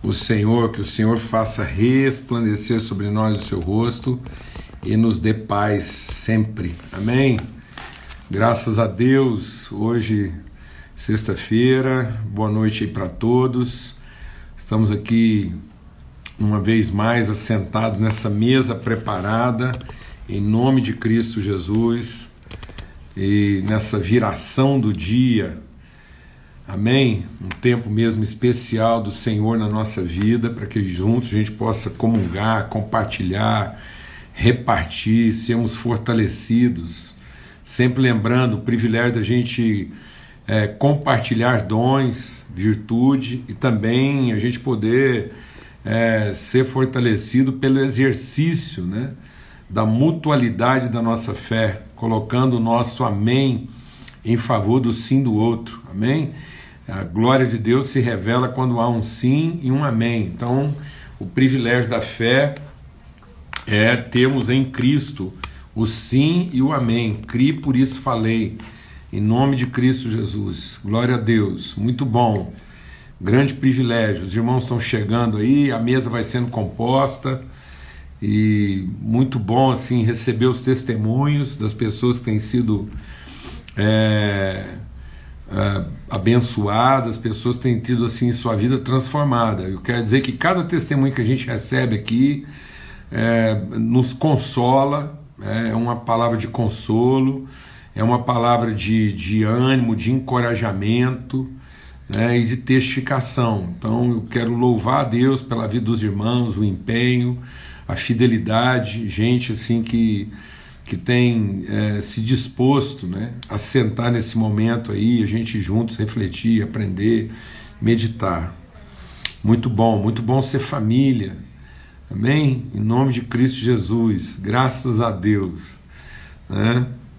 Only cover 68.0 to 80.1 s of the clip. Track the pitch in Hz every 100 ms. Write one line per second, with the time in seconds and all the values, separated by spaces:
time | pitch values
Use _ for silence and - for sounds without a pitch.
68 | 135 113 110 113 107 110 - - - -
69 | - 101 104 117 139 131 123 - 127 131
70 | 113 110 104 104 101 87 - - 101 113
71 | 123 123 110 113 98 87 - - 110 123
72 | 135 117 120 104 - - - - - -
73 | - - 92 123 139 - 135 123 120 117
74 | 107 92 92 107 117 127 120 120 - 110
75 | 101 117 117 107 110 143 143 113 117 131
76 | 117 117 110 127 120 113 92 - 117 135
77 | 139 - 135 131 - - - - - -
78 | - - 104 107 107 104 101 95 92 104
79 | 104 117 131 123 101 120 131 117 - 123
80 | 113